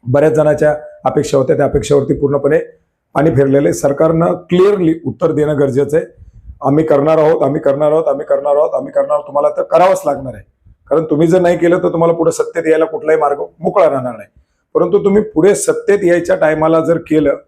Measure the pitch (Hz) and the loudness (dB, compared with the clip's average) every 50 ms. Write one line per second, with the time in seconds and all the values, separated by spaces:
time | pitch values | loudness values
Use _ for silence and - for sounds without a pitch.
0 | _ - 123 143 147 156 156 156 151 151 147 151 156 123 117 - - - - - | _ 0 0 2 2 2 2 2 2 2 2 2 2 0 0 -2 -8 -16 -20 -6
1 | _ 131 - - - - - - 131 - 160 139 147 139 139 143 139 - 143 143 | _ -2 -2 0 -2 0 0 -2 0 0 0 0 0 0 0 -2 -2 2 0 0
2 | 139 - 139 135 143 139 143 143 139 143 143 165 156 - - _ _ _ _ _ | 2 0 -4 -2 0 -2 -2 0 0 0 0 0 -2 -4 -16 _ _ _ _ _
3 | _ _ _ 135 139 196 190 131 143 135 135 143 143 170 - - - 139 139 - | _ _ _ 0 0 2 2 2 2 2 2 2 2 0 -2 0 -2 -2 0 0
4 | 165 160 165 160 165 180 180 170 - _ 175 180 185 202 208 196 180 160 160 165 | 0 0 2 0 0 0 -2 -4 -4 _ 0 2 2 2 2 2 0 -2 -2 -2
5 | - 139 113 - 180 160 117 139 151 147 151 135 143 135 120 131 143 139 143 160 | -6 -10 -8 -2 -2 -2 0 0 0 0 0 0 0 0 0 0 -2 0 0 -2
6 | - - - _ - - _ - - - - _ 143 135 143 151 160 156 151 139 | -2 -4 -14 _ -20 -20 _ -20 -20 -20 -18 _ -2 0 2 2 2 2 2 2
7 | 139 151 160 160 156 151 165 165 - 135 143 151 - 139 139 139 151 151 151 160 | 2 2 2 4 4 2 2 2 0 -2 -2 -2 0 0 0 0 0 0 0 0
8 | 165 151 139 139 151 - 143 139 139 147 143 143 151 160 - 135 127 135 127 143 | 0 0 -4 -4 -2 -4 -4 -2 0 0 0 0 0 0 -2 -6 -8 -4 -4 -4
9 | 139 139 151 147 147 - 135 143 147 147 147 - - - - 165 175 185 190 185 | -2 0 -2 -4 -4 -4 -4 -2 -2 0 -2 -2 -6 0 2 2 4 4 2 0
10 | - 151 143 131 135 131 120 107 98 _ _ _ _ _ - _ _ - 139 156 | -2 -4 -6 -4 -8 -12 -14 -16 -20 _ _ _ _ _ -20 _ _ -2 -2 -2
11 | 160 156 156 143 160 165 175 185 180 175 175 170 170 170 170 185 175 175 - 170 | 0 -2 0 0 2 2 2 2 2 2 0 0 2 0 0 0 0 -2 -2 0
12 | 165 170 165 165 165 160 - - - - - 170 165 160 160 156 160 160 156 147 | 0 0 2 2 0 -2 0 -2 -6 -4 -4 -6 0 0 2 2 0 -2 -2 -8
13 | 139 156 160 156 147 143 143 139 127 - _ _ 156 143 135 208 175 156 143 131 | -2 0 0 2 2 0 -2 -2 -6 -12 _ _ -6 -2 0 2 2 2 2 -2
14 | 127 123 117 110 101 _ _ _ _ _ _ _ _ _ _ - 170 175 185 202 | -6 -6 -10 -10 -16 _ _ _ _ _ _ _ _ _ _ -2 -2 2 0 0
15 | 196 196 190 208 208 - - - 165 196 202 - - - 151 156 - - 202 202 | 2 2 2 0 0 0 -2 2 2 2 2 2 0 -2 -4 -4 0 0 0 0
16 | 202 175 175 175 170 170 185 - - 156 156 156 156 160 160 165 160 165 170 160 | 2 2 0 0 0 -2 -2 0 0 0 0 0 0 0 2 0 2 0 -2 -2
17 | - - 151 156 147 139 135 - - | -2 -2 0 0 2 0 -2 -2 -6